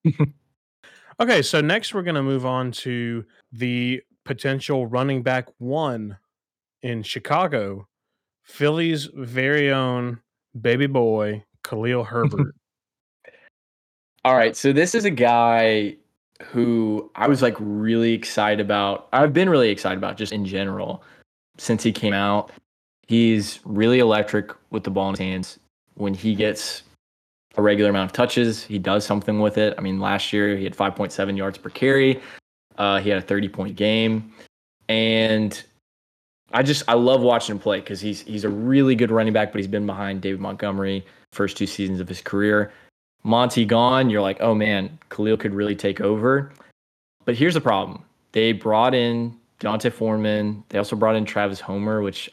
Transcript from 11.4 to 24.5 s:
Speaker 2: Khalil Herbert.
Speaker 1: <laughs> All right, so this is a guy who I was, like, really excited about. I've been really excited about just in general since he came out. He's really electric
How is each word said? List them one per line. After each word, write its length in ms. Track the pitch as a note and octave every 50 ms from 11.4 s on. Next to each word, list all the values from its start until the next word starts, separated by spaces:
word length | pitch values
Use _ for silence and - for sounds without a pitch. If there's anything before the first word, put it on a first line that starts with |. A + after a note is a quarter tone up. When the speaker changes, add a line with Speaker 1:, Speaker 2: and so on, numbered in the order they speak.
| - _ _ _ -
Speaker 2:
Khalil 400 | - - A2 A2+ A#2+ B2 B2 A#2
Herbert. 500 | G#2+ A#2 A#2+ A#2 C#3 - F#3+ C#3+ - - _ _ _ _ _ _ _ _ _ _ _ _ _ _ - - _
Speaker 1:
<laughs> 840 | _ _ _ _ _ _ _ _ _ _ _ _ _ _ _ _ -
All 140 | B2+ C3 B2+
right, 180 | A2+ A2+ -
so 160 | - - C#3
this 240 | C3+ C#3+ E3+ F#3 -
is 80 | A#3 G#3
a 80 | G#3
guy 840 | E3 A#2+ A#2+ A#2+ A#2+ A#2 A#2 A#2 A#2 A#2 A2+ A2+ A2 G#2+ G#2 G2+ - - _ _ _ _ _ _ _ -
who 680 | - - - A#2+ A#2+ A#2+ A#2 A2+ A2+ G#2+ G#2+ G#2+ - - -
I 120 | - A2 C#3+
was, 140 | C#3+ B2+
like, 160 | C3 A#2+ G#2+ -
really 540 | G#2+ G#2 G#2 G#2 G#2+ A2 A2+ A2+ A2+ A#2 A2+
excited 480 | A2+ A2+ - - - G#2 G#2+ G#2+ G#2+
about. 480 | G#2 G2 G#2 G2+ G2+ G2+ G2+ - - -
I've 220 | - B2+ D3 D3+ C3+
been 160 | D#3+ F#3 F#3+
really 220 | E3+ C#3 B2 A2
excited 260 | G2+ - - F#2+ F#2 F#2+
about 180 | G2 F#2+ G2
just 160 | G2+ G#2+ G2+
in 140 | G#2+ G#2+ G2+
general 580 | F#2+ G2 F#2+ G2 G2 F#2+ G2 G2 - - - - - - _ _ _ _ _ _ _ _ -
since 260 | - - A#2 G#2 -
he 80 | A#2
came 220 | G#2+ - - G#2+ G2
out. 360 | G2 G2+ G2+ G2+ G#2 - - - - _ _ _ _ _ _ _ _ _ -
He's 500 | A2+ A#2 A#2 A2+ A2+ G#2+ G2+ G2 - - -
really 340 | G2+ G#2+ G2+ A2 A2+ B2 B2+
electric 520 | B2 A2+ G#2+ G#2+ G#2 - - G#2 G2+ -